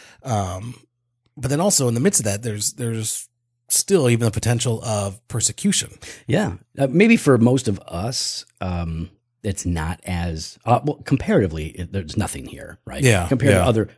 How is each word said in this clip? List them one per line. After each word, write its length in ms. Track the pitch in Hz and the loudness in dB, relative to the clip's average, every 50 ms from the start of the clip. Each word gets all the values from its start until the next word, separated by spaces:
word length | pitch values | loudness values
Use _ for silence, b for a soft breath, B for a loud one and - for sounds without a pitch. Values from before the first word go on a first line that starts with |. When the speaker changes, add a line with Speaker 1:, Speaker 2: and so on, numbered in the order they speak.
| B B B B B | B B B B B
Speaker 1:
Um, 540 | 135 113 104 98 90 90 95 107 120 127 - _ _ _ _ _ _ _ _ _ _ _ | -4 -2 -2 -2 -4 -6 -10 -10 -12 -14 -16 _ _ _ _ _ _ _ _ _ _ _
but 140 | - 123 123 | -8 -4 -2
then 100 | 143 147 | 0 2
also 280 | 175 208 185 - 135 123 | 2 2 2 2 2 2
in 60 | 117 | 2
the 60 | 120 | 4
midst 200 | 131 202 - - | 2 2 2 2
of 40 | 110 | 0
that, 180 | 107 98 104 117 | 0 -4 -4 -4
there's, 300 | 117 104 104 104 - - | -6 -6 -4 -4 -6 -6
there's 540 | - 120 117 113 110 107 - - - - _ _ _ _ _ _ _ _ - | -4 -6 -4 -4 -4 -4 -6 -6 -8 -10 _ _ _ _ _ _ _ _ -4
still 400 | - - - - 196 185 135 120 | -2 -2 0 2 2 4 6 6
even 180 | 120 113 120 | 4 4 2
the 40 | 113 | 0
potential 500 | 101 - - 113 120 113 - 127 113 110 - | 0 0 0 0 0 0 0 -2 -2 -4 -4
of 420 | 113 110 104 101 98 95 - _ | -4 -2 -2 -2 -4 -6 -10 _
persecution. 720 | - - 120 - - - - - 202 190 - - - - - B B B B B - | -10 -6 -4 -2 -2 -4 -2 -2 0 0 0 -2 -6 -10 -20 B B B B B -2
Speaker 2:
Yeah. 300 | - 190 214 143 92 - _ _ - - | 0 0 0 0 -4 -8 _ _ -4 -2
Uh, 80 | 139 131 | -2 2
maybe 280 | 123 170 214 226 226 | 4 4 6 6 6
for 200 | - - 147 131 | 4 6 4 6
most 300 | 113 113 123 127 135 127 | 6 6 4 4 4 0
of 140 | 113 98 - | -2 -4 -4
us, 640 | - - - 85 98 117 113 - - - - - - _ _ - | -6 -10 -8 -6 -6 -4 -4 -6 -6 -6 -8 -10 -14 _ _ -8
um, 500 | 95 92 90 87 85 82 82 82 82 85 _ _ _ _ _ _ - | -6 -4 -4 -4 -4 -4 -4 -6 -8 -10 _ _ _ _ _ _ -6
it's 200 | 107 92 - - | -6 -6 -4 -4
not 360 | 87 85 85 80 82 90 - - | -4 -2 -2 -2 -4 -6 -8 -6
as, 540 | - 90 87 85 87 80 80 78 - - _ - | -6 -4 -4 -2 -4 -4 -6 -8 -12 -14 _ 0
uh, 160 | 113 120 - - | 2 2 2 2
well, 120 | 151 - - - | -2 -4 -4 -2
comparatively, 640 | - 143 127 - - 220 160 104 87 78 80 76 80 | -2 -2 0 0 2 2 2 2 2 0 -4 -8 -8
it, 240 | - - 90 82 - | -8 -10 -10 -6 -6
there's 240 | 98 87 76 - | -6 -6 -4 -4
nothing 280 | 104 95 - - - 127 | -4 -4 -4 -6 -10 -12
here, 360 | - - - - - - - - | -14 -14 -16 -16 -18 -18 -18 -16
right? 200 | - - - 143 | -12 -6 0 2
Speaker 1:
Yeah, 240 | 127 110 92 87 - | 4 4 4 2 0
Speaker 2:
Compared 240 | 139 123 135 139 123 | 0 2 4 4 6
Speaker 1:
yeah. 60 | 92 | 6
Speaker 2:
to 60 | 90 | 4
other 180 | 127 113 113 101 B B | 4 2 2 0 B B